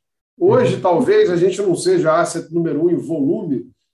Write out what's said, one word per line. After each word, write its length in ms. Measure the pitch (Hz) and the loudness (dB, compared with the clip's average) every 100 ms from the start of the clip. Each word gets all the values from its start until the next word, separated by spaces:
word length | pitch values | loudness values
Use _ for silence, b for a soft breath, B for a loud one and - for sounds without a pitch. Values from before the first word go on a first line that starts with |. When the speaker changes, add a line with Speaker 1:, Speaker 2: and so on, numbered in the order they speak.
| _ _ _ - | _ _ _ -2
Speaker 1:
Hoje, 380 | 175 247 - - | 2 4 2 0
Speaker 2:
Uhum. 40 | |
Speaker 1:
talvez, 480 | 185 170 - 214 190 | 0 0 2 2 2
a 60 | 170 | 2
gente 260 | 190 190 | 0 0
não 140 | 202 - | -2 -2
seja 440 | 185 180 151 165 | 0 0 2 0
asset 320 | 170 170 - | 0 -6 -6
número 340 | 170 165 143 175 | -4 -2 0 0
um 40 | |
em 60 | 151 | -2
volume, 760 | 120 160 139 214 175 123 - _ _ | -4 -4 -2 -2 -4 -6 -8 _ _